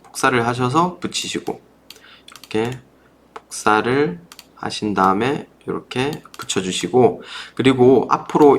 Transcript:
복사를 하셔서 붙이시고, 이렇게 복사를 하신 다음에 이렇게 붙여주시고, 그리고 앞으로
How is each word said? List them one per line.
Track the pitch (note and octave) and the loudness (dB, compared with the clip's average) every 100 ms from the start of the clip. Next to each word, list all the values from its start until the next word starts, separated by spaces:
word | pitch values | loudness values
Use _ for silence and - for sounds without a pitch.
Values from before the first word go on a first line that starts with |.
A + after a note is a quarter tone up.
복사를 | - - C3+ B2 A#2 | -18 -2 0 0 -2
하셔서 | B2 B2+ D3+ F3+ F3 | -2 0 0 0 -4
붙이시고, | - - - - - - _ _ _ - - - - - | -10 -8 -8 -8 -8 -12 _ _ _ -20 -20 -20 -20 -20
이렇게 | - G#2+ A#2 B2+ _ _ _ _ _ | -8 -4 -4 -6 _ _ _ _ _
복사를 | - - - A2 G#2+ A2+ C3+ D3+ F3 - - - | -20 -16 -4 0 2 2 0 -2 -4 -18 -20 -20
하신 | - A2 - G#2+ | -12 -10 -6 -6
다음에 | G2 F#2+ G2 B2 D3+ - _ - | 0 0 2 -2 -4 -10 _ -12
이렇게 | F2+ - B2 C#3 D#3 - - | -12 -8 -6 -6 -6 -14 -18
붙여주시고, | - - F#2 F2+ - B2+ A2+ - - - - | -6 -6 -4 -6 0 4 2 2 -14 -16 -16
그리고 | - C3 B2+ B2 B2+ - | 0 2 4 6 4 2
앞으로 | - - D3+ D3 | -4 -2 4 6